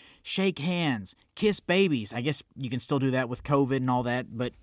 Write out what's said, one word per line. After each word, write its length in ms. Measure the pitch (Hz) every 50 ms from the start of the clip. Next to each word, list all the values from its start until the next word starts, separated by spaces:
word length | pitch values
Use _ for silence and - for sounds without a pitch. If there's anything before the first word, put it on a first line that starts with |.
| - - - _ -
Shake 340 | - - - 190 196 175 -
hands, 580 | 139 180 180 175 170 151 127 110 95 - - - _ _ _
kiss 240 | - 208 208 196 -
babies. 540 | - - 175 190 196 185 151 120 107 - -
I 80 | 120
guess 200 | 120 151 147 - - _ _ -
you 120 | 135 120
can 100 | 127 123
still 180 | - - 147 139
do 140 | 135 135
that 180 | 127 127 131 120
with 140 | 123 - -
covid 340 | - 147 139 143 127 135 135
and 140 | 127 127
all 100 | 123 123 120
that, 320 | 120 120 117 107 - -
but 180 | 113 123 123 - -